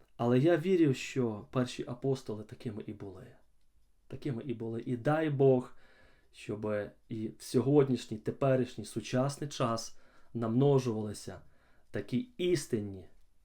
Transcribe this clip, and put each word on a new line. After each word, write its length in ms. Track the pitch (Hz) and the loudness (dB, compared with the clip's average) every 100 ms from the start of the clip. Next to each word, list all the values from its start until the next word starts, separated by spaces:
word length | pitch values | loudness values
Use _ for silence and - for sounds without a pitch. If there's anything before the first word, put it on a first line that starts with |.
| _ - | _ -2
Але 220 | 120 127 | 2 4
я 180 | 160 165 | 6 4
вірю, 360 | 180 180 151 | 4 6 6
що 520 | 127 - 135 117 104 - | 2 -2 -2 -2 -4 -4
перші 340 | 131 123 - - | -2 -2 -4 -10
апостоли 560 | 135 135 131 - 107 | -4 -2 -2 -4 -10
такими 400 | 104 - 120 104 110 | -10 -12 -10 -8 -10
і 60 | |
були. 340 | 104 101 92 - - _ _ _ _ _ _ - | -12 -12 -14 -18 -20 _ _ _ _ _ _ -16
Такими 360 | 131 147 117 | -10 -6 -6
і 100 | 143 | -6
були. 280 | 113 113 117 131 | -8 -6 -6 -4
І 120 | 117 | -2
дай 320 | 143 156 156 | 0 0 0
Бог, 460 | 135 135 127 - - - - - _ _ | 4 6 6 2 -10 -20 -20 -20 _ _
щоб 600 | - - 107 107 104 101 - - | -14 -10 -6 -2 -2 -4 -12 -12
і 180 | 110 107 | -8 -8
в 160 | - | -10
сьогоднішній, 760 | - 127 127 147 131 120 - 110 | -2 0 6 6 6 2 -4 -8
теперішній, 680 | - - 135 131 123 - 104 | -6 0 2 2 0 -6 -8
сучасний 640 | 113 - 127 139 143 143 | -8 -2 0 0 -2 -8
час 480 | - 120 113 - - - - - | -2 -2 -2 -6 -14 -20 -20 -10
намножувалися 1080 | 117 117 117 143 139 123 110 107 98 - 92 - - _ _ - | -4 0 4 4 4 2 -2 -6 -8 -12 -14 -18 -20 _ _ -10
такі 260 | 107 - 123 - - | -8 -4 -4 -4 -2
істинні, 680 | 180 165 - 110 104 95 90 - - _ | 0 0 0 -4 -4 -10 -16 -20 -20 _